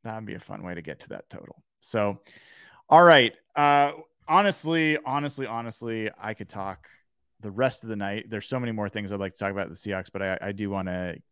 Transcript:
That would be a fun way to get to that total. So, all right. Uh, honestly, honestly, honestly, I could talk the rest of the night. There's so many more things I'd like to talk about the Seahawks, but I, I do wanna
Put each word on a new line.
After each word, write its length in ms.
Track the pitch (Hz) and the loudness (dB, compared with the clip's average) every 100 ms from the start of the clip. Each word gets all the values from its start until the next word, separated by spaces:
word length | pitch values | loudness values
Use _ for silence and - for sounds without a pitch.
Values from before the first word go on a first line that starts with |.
That 140 | 117 110 | -12 -12
would 100 | 107 | -12
be 80 | |
a 60 | 180 | -14
fun 240 | - 101 | -14 -14
way 100 | 90 | -10
to 80 | 87 | -12
get 160 | 80 73 | -12 -14
to 100 | - | -14
that 200 | - - | -16 -16
total. 320 | - - - _ _ | -20 -20 -20 _ _
So, 400 | - 113 104 95 _ - - - - _ _ | -6 -2 -2 -4 _ -20 -20 -20 -20 _ _
all 160 | 156 | 8
right. 280 | 175 151 117 - _ - | 10 10 8 0 _ 2
Uh, 360 | 147 143 143 156 - _ - | 4 6 4 0 -18 _ 2
honestly, 680 | 170 202 - 156 165 156 151 | 4 4 0 -2 0 0 0
honestly, 400 | 131 139 143 135 | -2 -4 -4 -6
honestly, 640 | 123 113 117 - 117 113 107 - | -8 -6 -8 -10 -8 -4 -6 -8
I 160 | 101 | -10
could 140 | 110 98 | -10 -12
talk 400 | 104 98 92 _ _ _ _ _ _ | -10 -10 -10 _ _ _ _ _ _
the 100 | 107 | -12
rest 320 | 98 131 - | -2 -2 -2
of 60 | 113 | -10
the 80 | 107 | -8
night. 340 | 98 104 104 | -6 -8 -8
There's 160 | 107 - | -10 -6
so 140 | 131 | -6
many 120 | 120 | -6
more 160 | 110 101 | -6 -6
things 240 | 107 98 | -6 -8
I'd 80 | 98 | -6
like 140 | 95 | -6
to 40 | - | -6
talk 120 | 98 | -6
about 180 | 98 95 | -4 -8
the 60 | |
Seahawks, 340 | 87 107 95 95 | -10 -8 -8 -8
but 120 | 95 | -6
I, 160 | 98 95 | -6 -4
I 120 | 101 | -6
do 180 | 101 104 | -8 -6
wanna 460 | 98 92 90 90 82 _ | -6 -6 -6 -8 -10 _